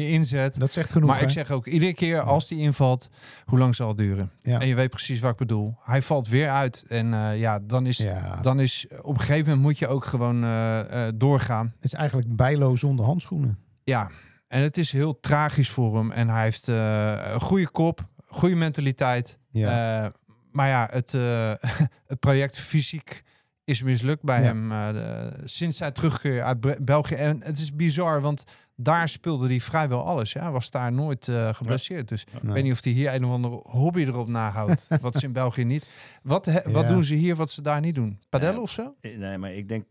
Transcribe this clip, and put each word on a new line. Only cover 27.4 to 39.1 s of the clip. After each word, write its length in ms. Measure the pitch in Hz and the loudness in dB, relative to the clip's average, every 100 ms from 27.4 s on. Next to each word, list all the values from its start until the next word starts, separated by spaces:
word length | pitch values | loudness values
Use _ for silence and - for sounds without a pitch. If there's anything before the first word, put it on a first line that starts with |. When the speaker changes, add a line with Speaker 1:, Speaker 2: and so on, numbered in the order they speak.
Speaker 1:
het 160 | 160 147 | -4 -6
is 160 | 156 147 | -6 0
bizar, 440 | 170 147 175 151 | 0 2 0 0
want 240 | 147 143 - - _ - | 0 -4 -8 -20 _ -4
daar 320 | 120 170 165 | 2 2 2
speelde 380 | - 170 143 127 | -4 -4 0 0
hij 140 | 127 | 0
vrijwel 440 | - 160 151 123 170 | 0 0 0 -2 -2
alles. 260 | 175 110 | -2 -4
Ja. 100 | 151 | -4
Hij 80 | 170 | -6
was 200 | 131 - | -4 -4
daar 220 | 131 123 | -4 -2
nooit, 360 | 127 151 127 - | -2 -2 -4 -4
eh, 260 | 120 113 | -2 -2
geblesseerd. 540 | 107 113 131 - 180 110 | -2 -2 -2 -4 -8 -6
Dus 160 | 110 - | -8 -8
Speaker 2:
Nee. 100 | 120 | -8
Speaker 1:
ik 60 | 113 | -2
weet 140 | 104 | 0
niet 100 | 135 | 2
of 120 | 127 | 0
hij 80 | 135 | 0
hier 220 | 120 139 | 0 0
een 100 | 131 | 0
of 80 | 123 | 0
andere 280 | 123 120 120 | -2 -2 -6
hobby 360 | - 123 156 170 | -4 0 2 2
erop 280 | 131 123 113 | 0 -2 -2
nahoudt, 580 | 117 110 98 104 156 - | -2 -2 -2 0 0 2
Speaker 2:
<laughs> 120 | 156 | -2
Speaker 1:
wat 160 | 127 139 | 0 -2
ze 100 | 135 | -2
in 60 | |
België 320 | 123 127 123 | -2 -2 0
niet. 320 | 120 147 - - - - | -2 -2 -6 -14 -20 -12
Wat, 240 | 131 170 175 | -2 0 2
he-, 240 | 156 - | 0 2
wat 100 | 127 | 2
Speaker 2:
Ja. 60 | - | 4
Speaker 1:
doen 160 | 180 | 4
ze 100 | 147 | 4
hier 220 | 151 175 165 | 2 2 0
wat 140 | 156 | -4
ze 120 | - | -4
daar 180 | 147 147 | -2 0
niet 140 | 165 | 0
doen? 240 | 147 110 101 _ | 0 -2 -4 _
Padel 240 | 131 156 | 0 0
Speaker 3:
Ja. 80 | 220 | 0
Speaker 1:
of 100 | 220 | -4
zo? 240 | - 247 277 | -8 -10 -12
Speaker 3:
Eh, 180 | 110 | -14